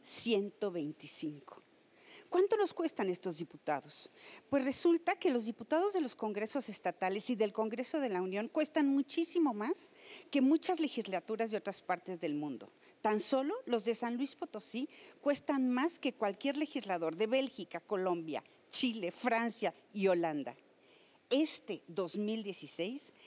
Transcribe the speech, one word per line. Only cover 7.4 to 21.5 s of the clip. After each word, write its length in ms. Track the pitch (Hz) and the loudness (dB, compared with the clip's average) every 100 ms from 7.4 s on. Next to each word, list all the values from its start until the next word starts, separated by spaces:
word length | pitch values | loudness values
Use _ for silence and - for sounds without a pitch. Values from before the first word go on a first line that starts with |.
| 214 | 2
Congreso 480 | 208 220 226 247 320 | 2 -2 -2 -2 0
de 80 | 269 | 0
la 120 | 180 | 0
Unión 280 | 185 196 233 | 0 -2 -2
cuestan 400 | 320 302 320 285 | 0 0 4 4
muchísimo 640 | 277 277 - 330 349 294 | 4 2 0 0 2 2
más 400 | 208 214 370 - - - - - | 2 -2 -4 -6 -20 -18 -16 -2
que 120 | 294 | 4
muchas 400 | 262 311 - 349 | 6 6 4 0
legislaturas 720 | 311 - 202 185 - 220 226 | 0 -2 -2 -4 -2 -2 -2
de 60 | 208 | -2
otras 220 | 202 190 | -4 -8
partes 400 | - 175 - 180 | -2 -2 -2 -4
del 140 | 165 | -2
mundo. 360 | 147 147 123 101 - - - | -2 -2 -6 -10 -20 -20 -4
Tan 200 | 214 208 | 2 2
solo 340 | 208 262 277 453 - | 4 2 2 -2 0
los 200 | 240 208 | 0 0
de 100 | 226 | -2
San 220 | 240 240 | -2 -2
Luis 180 | 277 - | -4 -4
Potosí 540 | 339 220 - 226 277 - - - | -10 -10 -8 -6 -6 -10 -20 -4
cuestan 480 | 277 285 - 277 254 | 0 0 2 2 2
más 300 | 247 311 339 | 2 2 0
que 160 | 277 - | -4 0
cualquier 420 | 208 196 277 277 | -2 0 -2 0
legislador 580 | 302 277 196 180 160 165 | -2 -4 -2 0 0 0
de 120 | 220 | 2
Bélgica, 520 | 262 269 - 175 170 | 2 0 -4 -10 -10
Colombia, 640 | - 202 185 175 160 131 - - _ | -4 -2 0 0 -2 -6 -8 -20 _
Chile, 420 | - 254 226 202 | 0 0 0 -4
Francia 640 | - 240 226 233 - 196 - _ | -2 0 2 0 -2 -4 -4 _
y 160 | 208 190 | 2 4
Holanda. 440 | 180 165 151 120 120 _ _ _ - - _ _ | 4 2 0 -6 -10 _ _ _ -20 -20 _ _
Este 540 | 262 311 | 2 2